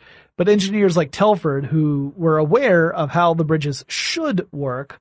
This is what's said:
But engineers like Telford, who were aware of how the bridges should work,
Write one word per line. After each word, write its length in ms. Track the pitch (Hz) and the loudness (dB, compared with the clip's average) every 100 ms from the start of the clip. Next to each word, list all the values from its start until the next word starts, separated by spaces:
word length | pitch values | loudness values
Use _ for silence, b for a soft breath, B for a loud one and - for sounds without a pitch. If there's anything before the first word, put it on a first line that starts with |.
| b b b - | b b b -2
But 140 | 180 | 2
engineers 480 | 208 190 208 196 170 | 2 0 0 2 2
like 140 | 151 | -2
Telford, 560 | - 208 202 160 139 139 | 0 2 2 0 -4 -2
who 440 | 156 151 143 139 165 | 0 0 0 -4 -2
were 200 | 165 156 | 0 2
aware 540 | 151 220 269 175 165 | 2 2 4 2 2
of 200 | 180 147 | 0 -2
how 220 | 170 175 | 2 2
the 120 | 165 156 | 2 0
bridges 400 | 160 147 135 - | -2 -2 -8 -10
should 580 | - - 330 311 196 - | -8 -6 -4 -4 -4 -4
work, 480 | 147 139 127 139 - | -8 -6 -8 -10 -18